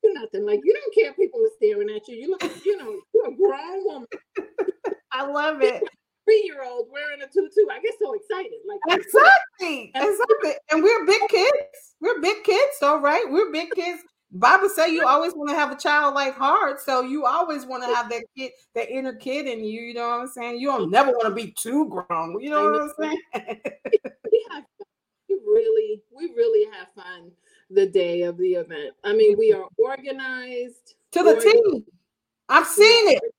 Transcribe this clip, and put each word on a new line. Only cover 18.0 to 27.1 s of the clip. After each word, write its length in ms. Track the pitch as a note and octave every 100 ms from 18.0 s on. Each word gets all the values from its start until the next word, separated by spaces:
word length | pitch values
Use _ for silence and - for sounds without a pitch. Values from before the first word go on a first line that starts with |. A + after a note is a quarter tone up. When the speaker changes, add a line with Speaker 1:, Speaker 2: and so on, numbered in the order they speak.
| A3+
Speaker 2:
that 140 | A#3 A3+ -
kid, 140 | C4 _ _ A#3
that 140 | A3+
inner 240 | C4 C4 B3
kid 300 | C4+ C#4 C4+
in 160 | A3+ G#3+
you. 160 | A3
You 120 | A#3 A#3
know 120 | A#3
what 140 | A#3+
I'm 60 | C4
saying? 320 | B3+ A#3+ A#3+
You 80 | C4+
don't 220 | C4 E3+
never 220 | G#3 C#4
wanna 200 | A#3+ A3 G3+
be 160 | G#3+
too 380 | - A3+ C#4 C#4+
grown. 500 | F#3+ - E3+ E3 F#3+
You 120 | C4+
know 180 | D4+ D4+
Speaker 1:
I 20 |
Speaker 2:
what 100 | D4+
I'm 60 | D4+
Speaker 1:
know. 300 | D4+ D#4 E4 - A3+
Speaker 2:
saying? 260 | - G#3+ -
<laughs> 60 | - - A4 - _ A4+
Speaker 1:
We 140 | A4 A4
have 120 | D4+ - _
fun. 100 | G4+ _ _ _ _
We 80 | G4 G#4+
really, 560 | A4 - A3 G#4+ G#3+ _ B3+
we 160 | E4+ A#4
really 340 | A#4 A3 G#3+
have 160 | G3+ F3+
fun 380 | - F3+